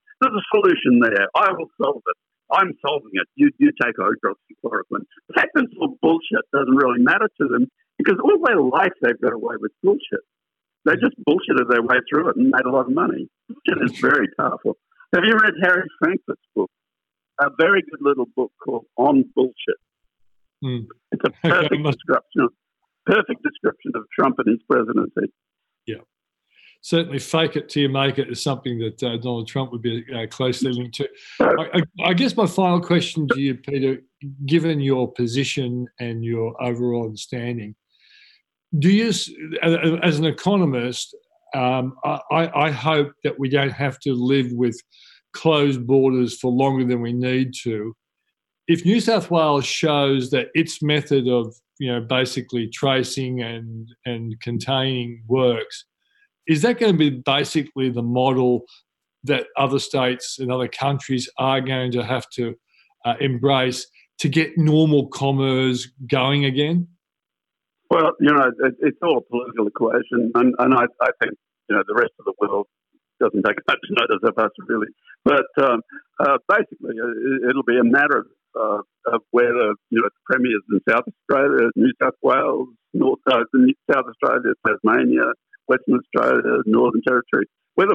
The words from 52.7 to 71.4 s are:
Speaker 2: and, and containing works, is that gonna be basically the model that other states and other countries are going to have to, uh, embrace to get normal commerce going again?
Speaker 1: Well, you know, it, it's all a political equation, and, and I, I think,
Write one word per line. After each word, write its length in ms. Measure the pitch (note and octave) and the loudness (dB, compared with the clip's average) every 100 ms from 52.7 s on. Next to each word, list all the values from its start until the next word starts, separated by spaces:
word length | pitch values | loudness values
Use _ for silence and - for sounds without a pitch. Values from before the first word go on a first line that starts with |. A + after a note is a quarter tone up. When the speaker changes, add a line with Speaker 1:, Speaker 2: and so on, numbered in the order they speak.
| - C#3 C3 B2 - B2+ B2+ | -4 0 0 -2 -6 -6 -6
Speaker 2:
and, 480 | A#2 A#2 A2+ A2+ A2+ - B2+ | -8 -10 -12 -14 -16 -14 -10
and 340 | A#2 A#2 A2 | -8 -8 -10
containing 840 | A#2+ A#2 - C3+ C3 B2+ A#2+ A#2 A2 | -8 -6 -4 -2 -2 -4 -8 -10 -2
works, 580 | C3 B2+ A2+ A2 - - _ _ _ _ _ - | 2 2 0 -4 -14 -20 _ _ _ _ _ -2
is 140 | D#3 | 2
that 180 | A3 A#3+ | 2 2
gonna 140 | A3 | 2
be 160 | E3 D3+ | 4 2
basically 800 | B2+ C3 C#3 C#3 D#3+ C#3 C3+ C3 | 0 -2 -2 0 -2 -4 -4 -4
the 140 | A#2+ | -2
model 600 | A#2 B2 C3 C3 B2 A#2+ - _ _ _ _ _ | -2 0 2 2 2 0 -2 _ _ _ _ _
that 240 | C3+ C3 - C#3 | -4 -2 -2 -2
other 220 | C#3 C3+ | 0 0
states 580 | - C#3 B2+ B2 - - | -2 -2 -2 -2 -8 -8
and 120 | B2+ | -4
other 160 | B2+ B2 | -4 -4
countries 640 | - C#3 C#3 - C3 B2+ - | -4 -2 -2 -4 -4 -6 -4
are 240 | C3 C3+ | -2 -2
going 300 | B2+ C3 B2+ | -2 -4 -2
to 120 | B2 | -4
have 260 | A#2 B2+ - | -2 -4 -6
to, 240 | - A#2 A2+ _ _ _ _ A#2+ | -6 -6 -6 _ _ _ _ -6
uh, 100 | A#2+ | -2
embrace 680 | C#3 B2 C#3 C3+ B2+ B2 - _ _ - | -2 0 2 2 0 -4 -10 _ _ -6
to 100 | C#3+ | -2
get 280 | C#3+ D#3 E3+ | 0 0 2
normal 500 | D3+ D#3 D#3+ D3 C#3 | 2 4 4 4 0
commerce 800 | - C#3 C3+ C3+ C3 C3 B2 - - B2 | -2 -2 0 0 0 0 -2 -6 -14 -4
going 380 | C#3 C3 C#3+ C#3 | 0 2 2 0
again? 420 | C3 D3 F3 F3 _ _ _ _ _ _ _ _ _ - | 0 0 0 -4 _ _ _ _ _ _ _ _ _ -2
Speaker 1:
Well, 220 | E3+ D#3 - | 2 2 2
you 120 | D3 | 2
know, 140 | D3 B2+ | 4 2
it, 280 | A#2+ C3 B2 | 2 -2 0
it's 180 | D#3 - | -2 0
all 140 | F3 C3+ | 0 0
a 40 | |
political 460 | - B2 B2 A#2 G#2 | 0 -6 -6 -2 -2
equation, 640 | - A#2 A#2+ - A#2+ A2+ A#2+ | 0 0 0 0 -2 0 2
and, 200 | B2+ B2 | 2 4
and 160 | B2 | 2
I, 120 | C3 A#2+ - | 4 2 0
I 80 | - - | -2 0
think, 120 | - G#2 | -4 -6